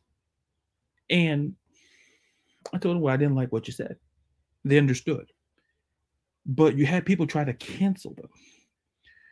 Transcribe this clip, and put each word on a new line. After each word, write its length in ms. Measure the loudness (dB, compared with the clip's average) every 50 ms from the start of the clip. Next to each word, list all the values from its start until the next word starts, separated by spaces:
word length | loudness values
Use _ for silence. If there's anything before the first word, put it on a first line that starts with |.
| _ _ _ _ _ _ _ _ _ _ _ _ _ _ _ _ _ _ _ _ _ 0
and 460 | 2 2 2 2 0 0 -2 -4 -8 -12 _ _ _ _ _ _ _ _ _ _ _ _ _ _ _ _ _ _ _ _ -12 -10 -6
I 40 |
told 180 | -4 -2 -2 0
them, 60 | 0
"Well, 120 | 2 2 2
I 40 |
didn't 180 | 2 2 2 2
like 160 | 0 0 -2
what 160 | -4 -6 -6
you 60 | -8 -10
said." 240 | -10 -10 -10 -12 -16 _ _ _ _ _ _ _ _ _ _ _ _ 0
They 120 | 4 4
understood. 540 | 4 4 4 2 -2 -4 -6 -6 -6 -8 -14 _ _ _ _ _ _ _ _ _ _ _ _ _ _ _ _ _ _ _ _ _ _ -8
But 320 | -4 2 4 4 4 4
you 80 | 4 2
had 200 | 2 2 0 0
people 220 | 0 0 0 0
try 160 | -2 -2 -2 -2
to 100 | -2 -4
cancel 600 | -8 -10 -12 -4 -2 0 0 0 -2 -8 -14 -16
them. 160 | -16 -18 -20 _ _ _ _ _ _ _ _ _ _ _ _ _ _ _ -20 -20 _ _ _